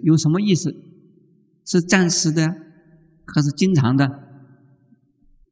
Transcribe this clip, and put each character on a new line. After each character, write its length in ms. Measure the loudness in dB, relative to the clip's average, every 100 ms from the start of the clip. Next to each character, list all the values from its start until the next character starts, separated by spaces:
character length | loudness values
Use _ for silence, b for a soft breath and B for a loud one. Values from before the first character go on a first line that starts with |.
有 140 | 2 2
什 120 | 2
么 120 | 0
意 120 | 2
思？ 220 | 0 -2 -8 -16 -20 -20 _ _ _ _ _ -4
是 160 | -4
暂 280 | 0 0 2
时 220 | 0 -2
的， 160 | -2 -2 -6 -16 _ _ _ _ _ -6
还 160 | -2
是 80 | -2
经 220 | 0 0
常 220 | 2 2 2
的？ 120 | 0 -4 -16 -20 -20 _ _ _ _ _ _ _ _ _ _